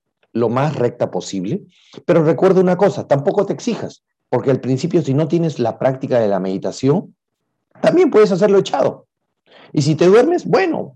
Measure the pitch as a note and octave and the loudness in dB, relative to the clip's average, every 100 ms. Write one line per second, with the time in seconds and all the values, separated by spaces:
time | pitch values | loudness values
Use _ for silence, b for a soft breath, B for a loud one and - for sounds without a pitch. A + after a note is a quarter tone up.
0 | _ _ _ A2+ A#2 B2 D3+ - A#2+ - | _ _ _ -4 -2 0 -2 -2 -4 -2
1 | A#2 F2+ - G2 F#2 F#3+ - B B B | -6 -6 -8 -8 -6 -8 -10 B B B
2 | - F3 D#3 - F#3+ F#3 F3+ F3+ G3 - | 0 2 2 2 2 4 2 2 0 0
3 | - C#3 F#3+ D#3 C#3+ C#3+ - G#3 - - | -2 0 0 -2 -2 -4 -6 -6 -8 -14
4 | _ _ _ B2 A2 C3 A#2+ C3 E3+ F3 | _ _ _ -2 0 -2 -2 -4 -2 -2
5 | C#3 C3+ D#3+ E3+ E3 - A2+ - C3 C3 | 0 -2 0 0 -2 -2 -4 -2 -4 -4
6 | A2+ A#2+ G#2 G2 F#2+ F#2+ F#2+ - C3 E3 | -2 0 0 -2 -4 -6 -8 -4 -2 0
7 | - _ _ _ _ _ _ _ D#4+ E4 | -4 _ _ _ _ _ _ _ 0 4
8 | E4 G#3+ G3+ F#3 G3+ G3 - - A2+ - | 4 4 4 4 2 2 2 0 -2 -4
9 | _ _ _ _ _ B B - C#3+ D#3+ | _ _ _ _ _ B B -2 0 2
10 | F3 G#3+ D4 F4 - A#3 F#4 D4+ - | 4 4 4 0 0 0 0 -4 -8